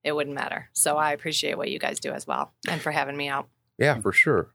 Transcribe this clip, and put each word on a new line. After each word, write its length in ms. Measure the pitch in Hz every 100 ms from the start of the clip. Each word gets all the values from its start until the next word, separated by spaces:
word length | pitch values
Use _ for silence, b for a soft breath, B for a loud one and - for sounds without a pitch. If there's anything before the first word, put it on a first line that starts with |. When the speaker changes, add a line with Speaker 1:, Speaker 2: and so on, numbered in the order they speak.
Speaker 1:
it 100 | -
wouldn't 220 | 151 143 139
matter. 340 | 135 - -
So 240 | - 156 151
I 140 | 151
appreciate 480 | 147 165 151 151 -
what 100 | -
you 80 | 135
guys 220 | - -
do 120 | -
as 140 | 67 -
well 280 | 64 143 _ -
and 140 | 170
for 80 | 156
having 260 | 151 139 143
me 100 | 143
out. 220 | 139 - _ _ -
Speaker 2:
Yeah, 220 | 135 123
for 100 | 101
sure. 380 | - - 110 -